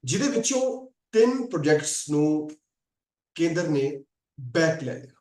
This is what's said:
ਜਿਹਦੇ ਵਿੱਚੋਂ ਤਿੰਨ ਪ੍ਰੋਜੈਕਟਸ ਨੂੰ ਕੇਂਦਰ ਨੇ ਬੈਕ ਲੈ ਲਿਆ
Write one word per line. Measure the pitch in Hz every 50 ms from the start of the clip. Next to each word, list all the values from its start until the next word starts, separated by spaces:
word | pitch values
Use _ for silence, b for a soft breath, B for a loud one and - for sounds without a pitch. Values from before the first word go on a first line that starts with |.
| -
ਜਿਹਦੇ | 127 147 - 277 277
ਵਿੱਚੋਂ | 233 - 233 - 269 254 254 262 247 254 - - _ _ _ _ -
ਤਿੰਨ | 220 226 247 269 262 240
ਪ੍ਰੋਜੈਕਟਸ | - - 160 147 147 156 151 147 - - - - -
ਨੂੰ | 147 147 151 151 151 151 151 151 - _ _ _ _ _ _ _ _ _ _ _ _ _ _ _ _
ਕੇਂਦਰ | - 165 170 160 175 175 160
ਨੇ | 151 139 135 143 147 139 - _ _ _ _ _ _ -
ਬੈਕ | 131 120 - 170 165 160 160 151 143
ਲੈ | 123 -
ਲਿਆ | 127 - - _ _